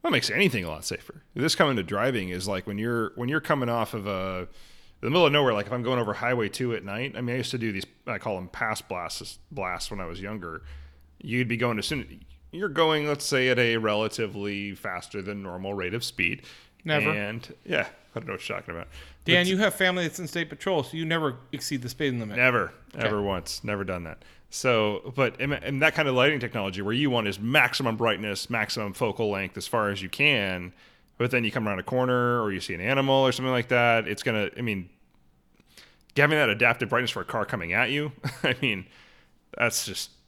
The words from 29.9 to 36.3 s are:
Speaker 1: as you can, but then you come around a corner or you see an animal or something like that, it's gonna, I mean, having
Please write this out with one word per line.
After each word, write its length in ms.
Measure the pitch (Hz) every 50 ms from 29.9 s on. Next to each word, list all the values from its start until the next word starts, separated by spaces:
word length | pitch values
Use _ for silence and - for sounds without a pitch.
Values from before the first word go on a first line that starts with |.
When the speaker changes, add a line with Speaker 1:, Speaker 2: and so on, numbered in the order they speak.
Speaker 1:
as 100 | 98 92
you 80 | 95 90
can, 640 | - - 139 151 143 120 101 98 92 90 90 90 - _ - - _ _ _ _ _ _
but 120 | 117 123
then 140 | 127 123 117
you 60 | 110
come 180 | - 131 110 107
around 120 | 101 92
a 20 | 92
corner 580 | - 127 127 127 127 127 123 120 120 120 120 110
or 80 | 104
you 100 | 98 90
see 120 | 82 - 92
an 80 | 82
animal 460 | 90 110 135 135 135 135 135 135 135
or 60 | 131 123
something 200 | - 131 131 127
like 160 | 123 117 120
that, 400 | 127 123 120 120 117 113 110 -
it's 140 | 104 - -
gonna, 260 | - 113 107 104 90 -
I 60 | - 123
mean, 260 | 117 104 98 90 90 - _ _ _ _ _ _ _ _ _ _ _ _ _ _ _ _ - - - _ _ _ _ -
having 220 | 139 143 147